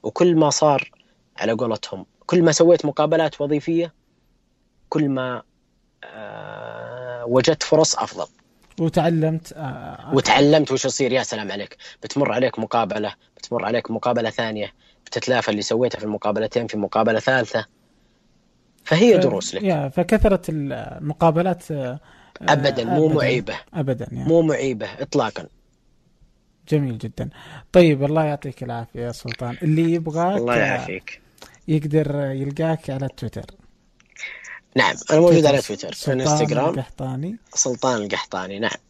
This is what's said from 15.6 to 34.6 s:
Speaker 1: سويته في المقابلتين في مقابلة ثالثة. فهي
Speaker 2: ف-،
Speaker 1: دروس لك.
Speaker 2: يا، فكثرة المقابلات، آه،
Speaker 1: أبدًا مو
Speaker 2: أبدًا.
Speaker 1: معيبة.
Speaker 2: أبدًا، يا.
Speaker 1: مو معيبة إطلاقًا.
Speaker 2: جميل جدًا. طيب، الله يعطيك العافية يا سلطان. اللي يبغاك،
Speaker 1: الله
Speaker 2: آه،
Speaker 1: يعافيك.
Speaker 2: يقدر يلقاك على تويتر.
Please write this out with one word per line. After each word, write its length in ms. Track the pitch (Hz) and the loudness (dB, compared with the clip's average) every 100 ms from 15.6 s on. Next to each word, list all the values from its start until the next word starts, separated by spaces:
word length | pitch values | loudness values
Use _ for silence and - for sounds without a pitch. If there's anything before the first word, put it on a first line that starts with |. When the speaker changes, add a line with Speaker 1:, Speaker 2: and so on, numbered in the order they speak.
Speaker 1:
سويته 380 | 101 113 123 - | 0 0 0 -2
في 60 | 107 | -6
المقابلتين 640 | 104 107 104 110 120 113 | -4 -2 -2 -2 -2 -4
في 100 | 107 | -4
مقابلة 420 | 98 107 113 110 | -2 0 2 2
ثالثة. 460 | - 131 117 113 - _ _ _ _ _ _ _ _ _ _ _ | 2 0 0 -4 -6 _ _ _ _ _ _ _ _ _ _ _
فهي 300 | - 156 240 | -2 4 6
Speaker 2:
ف-، 100 | 185 | 6
Speaker 1:
دروس 320 | 131 101 - 190 | 4 0 -6 -4
لك. 80 | |
Speaker 2:
يا، 260 | 196 160 139 | -2 0 -2
فكثرة 520 | 175 170 214 214 180 175 | -2 2 4 4 2 -2
المقابلات، 1200 | 156 139 117 110 - 147 147 170 156 185 175 - | -6 -6 -8 -10 -8 -8 2 2 4 0 -2 -6
آه، 280 | 151 127 131 _ - _ - | -6 -6 -8 _ -20 _ -6
Speaker 1:
أبدًا 420 | - 143 139 127 | 2 4 2 0
مو 220 | 113 143 156 | 0 2 4
Speaker 2:
أبدًا. 100 | 151 | 4
Speaker 1:
معيبة. 440 | 110 120 104 - - | 2 0 -2 -10 -8
Speaker 2:
أبدًا، 340 | 175 135 120 117 | -6 -4 -4 -6
يا. 120 | 123 | -6
Speaker 1:
مو 180 | 131 165 | 2 4
معيبة 460 | 160 139 135 113 104 - | 4 0 -2 -4 -8 -8
إطلاقًا. 480 | 143 143 110 95 - _ _ _ _ _ _ _ _ _ _ _ - | -2 0 0 -4 -14 _ _ _ _ _ _ _ _ _ _ _ -2
Speaker 2:
جميل 280 | 151 139 113 | 0 0 -6
جدًا. 320 | - - - - - - - | -10 -10 -12 -12 -20 -20 4
طيب، 320 | 185 170 139 | 6 6 4
الله 200 | 139 156 | 0 0
يعطيك 400 | 151 143 139 - | 0 -4 -10 -12
العافية 360 | 123 120 113 120 | -10 -10 -10 -10
يا 120 | 120 | -10
سلطان. 460 | 117 - - 120 123 | -10 -12 -8 -8 -4
اللي 320 | 160 156 165 | 0 2 2
يبغاك، 440 | 170 165 156 175 202 | 0 -2 -2 0 0
Speaker 1:
الله 160 | 120 | 0
Speaker 2:
آه، 40 | 120 | 0
Speaker 1:
يعافيك. 640 | 104 98 - 92 - - _ _ - _ - | 0 -2 -6 -10 -12 -20 _ _ -20 _ -2
Speaker 2:
يقدر 640 | 156 151 156 143 143 139 | -2 2 0 0 -4 -4
يلقاك 580 | 135 143 143 160 156 - | -4 -6 -4 -2 -2 -6
على 180 | 135 135 - | -6 -8 -8
تويتر. 280 | 117 - - - _ _ _ _ _ - - - - - | -10 -10 -16 -20 _ _ _ _ _ -18 -16 -16 -18 -20